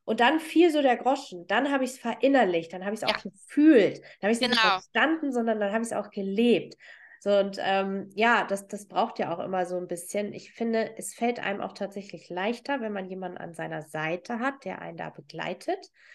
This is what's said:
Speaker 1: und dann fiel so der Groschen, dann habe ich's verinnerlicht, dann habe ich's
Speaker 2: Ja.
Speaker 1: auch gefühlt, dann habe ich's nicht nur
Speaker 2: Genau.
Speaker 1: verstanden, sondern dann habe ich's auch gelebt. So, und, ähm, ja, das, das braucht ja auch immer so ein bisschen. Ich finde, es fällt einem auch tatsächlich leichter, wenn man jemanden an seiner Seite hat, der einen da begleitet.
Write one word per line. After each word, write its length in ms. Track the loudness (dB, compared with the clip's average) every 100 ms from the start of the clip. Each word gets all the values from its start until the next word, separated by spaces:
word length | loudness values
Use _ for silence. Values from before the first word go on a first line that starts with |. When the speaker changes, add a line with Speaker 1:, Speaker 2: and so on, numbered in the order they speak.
| -4
Speaker 1:
und 140 | 2
dann 180 | 4 2
fiel 320 | 2 6 6
so 100 | 6
der 160 | 4 4
Groschen, 500 | 2 0 -4 -12 -2
dann 240 | 0 2
habe 120 | 0 -2
ich's 140 | -4
verinnerlicht, 760 | -6 0 4 6 4 2 -2
dann 120 | -8 -6
habe 100 | -4
ich's 80 | -2
Speaker 2:
Ja. 100 | -2
Speaker 1:
auch 60 |
gefühlt, 760 | -4 -14 -6 6 8 8 6 0
dann 220 | -16 -4 0
habe 20 |
ich's 80 | 0
nicht 100 | 2
nur 80 | 4
Speaker 2:
Genau. 220 | 4 2
Speaker 1:
verstanden, 520 | -2 0 2 2 -2
sondern 260 | -2 0 0
dann 140 | 0
habe 100 | -2
ich's 100 | -2
auch 180 | -6 -6
gelebt. 680 | -6 -4 2 4 4 0 -16 -20 -20 -20 -8
So, 120 | 0 2
und, 200 | 2 -2
ähm, 480 | 0 0 0 -4 -6 2
ja, 300 | 4 4 2
das, 220 | -4 -6
das 200 | -12 -6
braucht 300 | -2 -2 -2
ja 160 | -4
auch 60 | -4
immer 220 | -4 -4 -2
so 120 | -4
ein 100 | -6
bisschen. 460 | -10 -6 -6 -6
Ich 180 | -10 -14
finde, 440 | -6 -2 -2 -2 -8
es 160 | -12
fällt 260 | -4 -4 -2
einem 220 | -4 -4
auch 120 | -8
tatsächlich 560 | -8 -10 -10 -14 -16 -10
leichter, 520 | -6 -4 -4 -4 -6
wenn 100 | -4
man 160 | -8 -8
jemanden 280 | -10 -10 -10
an 160 | -12
seiner 280 | -10 -8 -8
Seite 560 | -8 -6 -4 -4 -6 -6
hat, 260 | -4 -6 -10
der 160 | -10
einen 160 | -12 -10
da 120 | -12
begleitet. 800 | -12 -16 -10 -8 -8 -6 -8 -8 _ -20